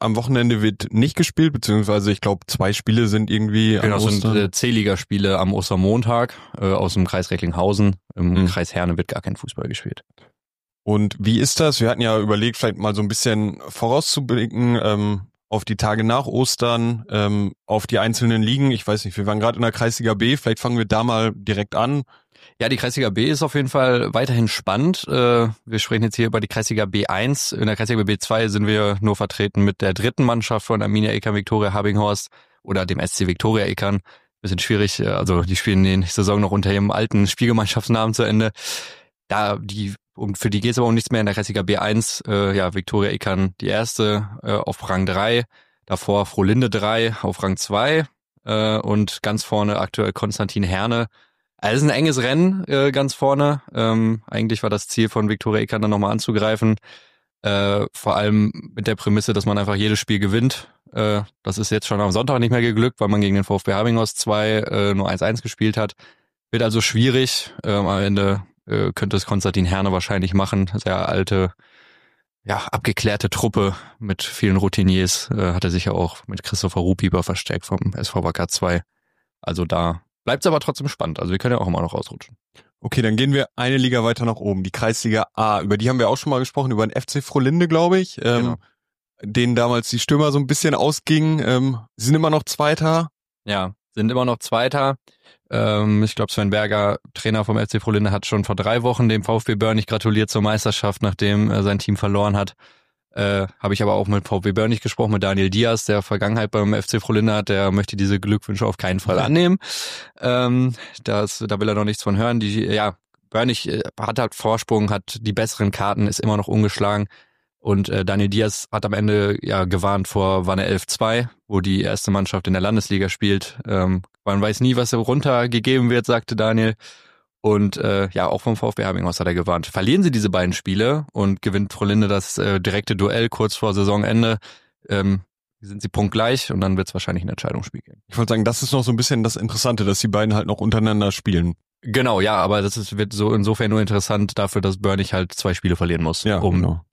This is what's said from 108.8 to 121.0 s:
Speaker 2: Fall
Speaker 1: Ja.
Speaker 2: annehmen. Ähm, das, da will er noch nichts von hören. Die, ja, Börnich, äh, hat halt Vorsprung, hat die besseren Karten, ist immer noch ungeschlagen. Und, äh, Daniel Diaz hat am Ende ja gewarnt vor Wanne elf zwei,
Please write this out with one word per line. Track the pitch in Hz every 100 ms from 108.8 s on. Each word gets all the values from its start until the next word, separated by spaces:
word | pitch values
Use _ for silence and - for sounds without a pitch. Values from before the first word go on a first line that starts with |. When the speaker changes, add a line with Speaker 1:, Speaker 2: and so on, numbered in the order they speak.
| 95 92
Speaker 2:
Fall | - 92
Speaker 1:
Ja. |
Speaker 2:
annehmen. | 101 160 175 190 - - - - - -
Ähm, | 123 123 123 123 127 120 - -
das, | - 104 104 - 110
da | 104
will | 107
er |
noch | 104
nichts | 104 104
von | - 98
hören. | 117 120
Die, | 104 104
ja, | 107 107 107 - _ _ _
Börnich, | 110 123 117 -
äh, | 110 - -
hat | 110 113
halt | 117
Vorsprung, | - 110 110 - 110 104
hat | 104 - -
die | 110
besseren | 104 113 - 101
Karten, | - 101 101 104
ist | -
immer | 110 104
noch | 101
ungeschlagen. | 107 104 - 101 104 104 - _ _ _ _
Und, | - 101 101
äh, | 98 92
Daniel | 101 101
Diaz | 101 107 - -
hat | 110 101
am |
Ende | 104 104 104 101 104
ja | - 101 90
gewarnt | 92 98 101 92
vor | 104 95 95 90
Wanne | 95
elf | 92 95 -
zwei, | -